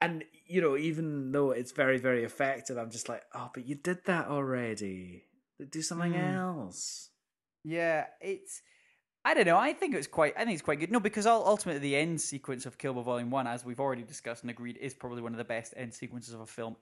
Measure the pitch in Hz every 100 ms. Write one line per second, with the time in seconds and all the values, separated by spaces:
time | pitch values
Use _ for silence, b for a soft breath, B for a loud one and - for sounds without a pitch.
0 | 170 165 - _ - 180 160 135 160 156
1 | 160 143 135 143 139 123 127 - 135 131
2 | 127 123 113 - 139 135 - 120 113 117
3 | - 117 - 123 120 127 123 147 180 180
4 | - 170 110 143 135 127 117 104 101 92
5 | 90 87 _ _ _ _ 147 160 160 175
6 | 175 170 185 185 185 165 107 - - -
7 | - _ _ _ _ _ 151 165 165 156
8 | - - 185 190 - - b b b b
9 | b _ - 311 180 175 262 - 359 190
10 | 143 - 151 - 233 165 - 147 170 233
11 | 208 214 208 233 190 208 180 143 143 139
12 | 165 160 - 139 - 127 127 - 139 123
13 | 120 120 120 135 120 120 120 123 139 123
14 | 113 - 117 117 120 117 120 - 135 -
15 | 127 120 117 117 117 113 113 - 120 -
16 | 127 123 117 113 110 - 113 113